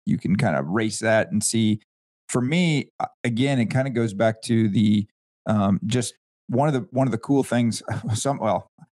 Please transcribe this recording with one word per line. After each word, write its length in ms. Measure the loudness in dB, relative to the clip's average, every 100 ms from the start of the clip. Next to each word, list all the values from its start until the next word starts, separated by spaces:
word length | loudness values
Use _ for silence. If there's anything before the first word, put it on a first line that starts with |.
| -4
you 100 | -4
can 180 | 0 0
kinda 260 | 0 0
race 360 | 0 -2 -2 -2
that 300 | 0 2 2
and 140 | -2
see. 360 | 0 0 0 0 _ _ _ _ -6
For 100 | -2
me, 480 | 0 2 2 2 -2 -8
uh, 60 | -10 _
again, 360 | -6 -2 0 2
it 60 | 0
kinda 200 | 0 0
goes 240 | 0 -2
back 260 | 2 0 0
to 260 | 0 2 2
the, 360 | 2 4 2 0 _ _ _ -2
um, 300 | 0 2 0 0
just 280 | -2 -4 -10 _ _ -4
one 180 | 0 0
of 80 |
the, 60 | 0 -4
one 160 | -2 0
of 60 |
the 60 | -2
cool 260 | 0 0
things, 360 | 2 0 0 -2 -6
<laughs> 260 | -8 -4
some, 240 | -4 -2 -2
well, 280 | 0 -2 -4 _ -20